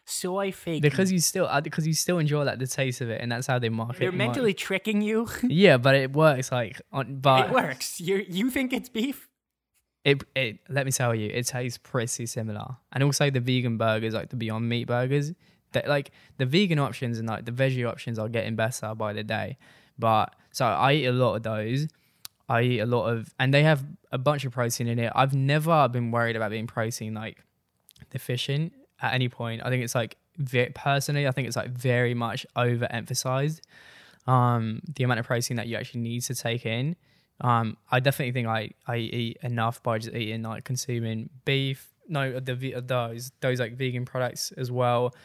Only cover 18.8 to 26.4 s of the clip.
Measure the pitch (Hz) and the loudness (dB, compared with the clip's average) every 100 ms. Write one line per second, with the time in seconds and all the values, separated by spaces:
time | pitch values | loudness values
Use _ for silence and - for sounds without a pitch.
18.8 | 107 110 107 104 107 107 101 131 - - | -8 -4 -4 -4 -4 -4 -4 -10 -18 -20
19.8 | _ - 113 110 - _ _ - 123 82 | _ -2 4 4 2 _ _ -2 0 4
20.8 | 127 151 127 123 123 101 113 110 107 131 | 4 4 2 2 2 2 -2 -4 -2 -2
21.8 | 156 _ _ _ - _ - 120 123 123 | -2 _ _ _ -20 _ -2 2 2 2
22.8 | 113 120 107 117 110 _ 135 139 151 147 | 2 0 0 -2 -6 _ 4 6 6 4
23.8 | 143 - _ 131 127 147 131 127 120 - | 0 -14 _ -2 0 0 -2 -2 -2 0
24.8 | 117 120 117 - 135 135 135 151 156 160 | -2 0 0 2 2 4 2 2 4 4
25.8 | 131 123 120 117 117 113 | 4 2 0 0 0 0